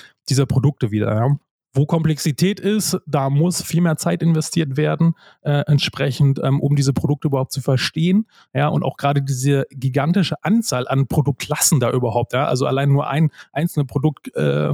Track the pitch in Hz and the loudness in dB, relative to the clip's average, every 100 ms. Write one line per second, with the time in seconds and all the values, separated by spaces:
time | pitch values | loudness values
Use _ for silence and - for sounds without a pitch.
0 | - _ - 135 135 131 139 - 110 104 | -20 _ -4 0 2 2 2 0 -4 -2
1 | 107 107 131 143 - _ _ 135 147 165 | -2 0 0 -2 -6 _ _ -2 0 0
2 | 156 147 160 131 185 202 196 214 - 185 | 0 0 -4 0 0 0 -2 -2 -2 -6
3 | 151 143 135 143 175 - - 165 175 156 | -4 -2 0 2 2 -2 -4 0 0 0
4 | 170 175 170 156 - 170 147 135 151 151 | -2 0 0 0 0 -2 0 0 0 2
5 | 165 - - _ 147 143 - 143 - - | 0 0 -10 _ -2 -2 2 0 0 -2
6 | 143 127 139 135 135 139 139 143 135 127 | -4 2 2 2 0 0 2 2 2 0
7 | 143 147 151 131 135 135 - 131 - 160 | 0 -2 -2 -2 -2 -4 0 0 0 0
8 | 170 202 220 _ _ 135 151 143 131 - | 2 2 0 _ _ -2 0 0 -2 -2
9 | 139 143 135 127 139 139 135 139 131 135 | 0 0 -2 -2 0 0 -2 -4 -2 0
10 | 147 196 165 - 160 226 - 127 123 135 | 0 0 0 -2 0 0 0 -4 -2 -2
11 | 131 151 127 123 - 151 - 139 120 123 | 2 0 0 -4 -6 -2 2 2 2 0
12 | 120 120 120 123 151 127 135 135 139 139 | 0 -2 -2 -2 0 0 0 0 2 2
13 | - 143 156 - - - 170 151 139 139 | 0 0 0 -2 -10 -6 -2 -2 -2 0
14 | 151 - - 156 151 147 151 | 0 -2 -8 -2 0 0 2